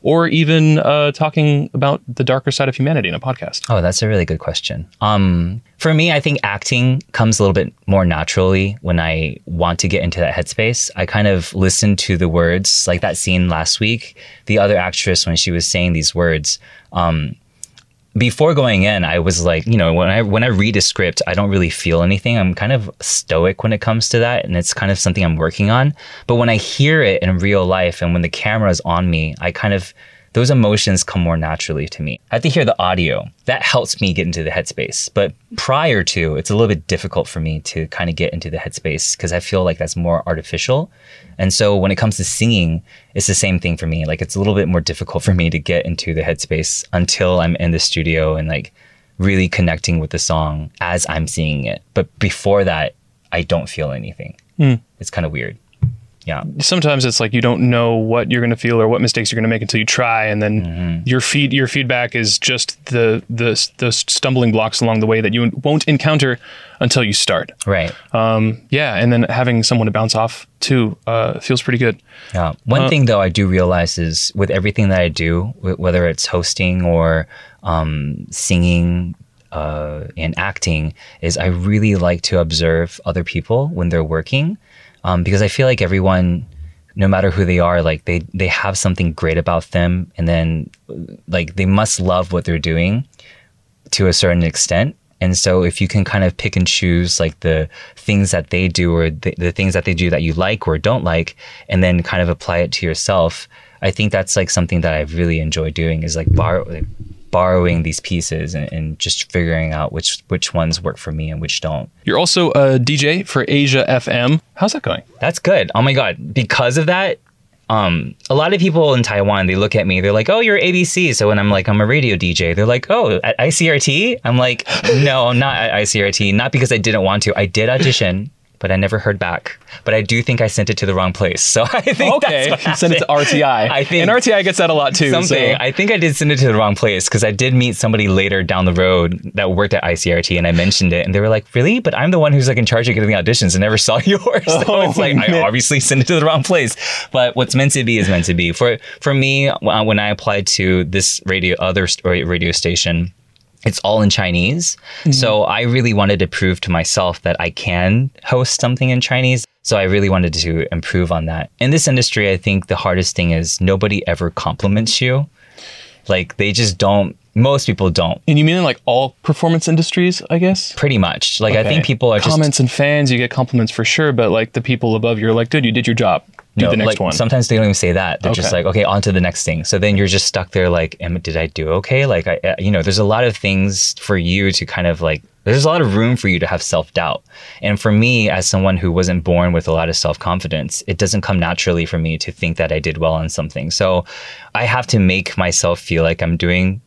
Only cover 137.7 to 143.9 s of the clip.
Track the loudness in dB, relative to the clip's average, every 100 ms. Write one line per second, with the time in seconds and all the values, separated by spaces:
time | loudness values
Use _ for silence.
137.7 | 0 0 2 4 2 2 0 0 2 2
138.7 | 4 4 4 2 -2 -6 -4 -2 0 0
139.7 | 0 0 -2 0 0 0 0 2 2 2
140.7 | 2 2 0 0 0 2 0 0 0 2
141.7 | 2 0 0 0 2 4 4 2 2 2
142.7 | 2 2 0 2 2 2 2 2 2 2
143.7 | 2 2